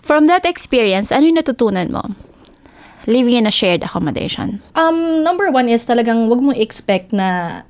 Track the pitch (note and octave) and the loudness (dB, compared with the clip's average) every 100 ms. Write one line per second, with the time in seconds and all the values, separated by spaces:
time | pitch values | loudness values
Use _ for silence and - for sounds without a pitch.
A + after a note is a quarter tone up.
0 | - D4+ D4+ F4+ F4 F4 - B3+ A3 F#3+ | 0 2 4 4 0 -4 -2 0 2 0
1 | G#3+ C4 D#4 E4 D#4 B3 A3+ F#3+ F3 - | 0 2 2 2 0 0 0 0 -4 -6
2 | - G3 - _ - _ - - - - | -8 -12 -16 _ -20 _ -20 -20 -20 -14
3 | - A#3+ A#3+ A#3+ G#3+ - G3 F3 - - | 0 2 4 2 2 0 0 0 -2 -6
4 | D#3+ - F3+ - - G3+ - - D#4+ E4 | -4 -4 -6 -6 -8 -8 -6 0 2 2
5 | E4 D#4+ D#4 F4+ G4 C4 B3 A#3 - A#3+ | 0 0 0 0 0 2 2 0 0 0
6 | A#3 A3+ A3+ B3 C#4 C4+ A3 - - F#3+ | 0 0 2 2 2 0 -2 -4 -2 -2
7 | F#3 G3+ F#3+ F3+ E3+ - - | -2 -4 -2 -2 -6 -10 -14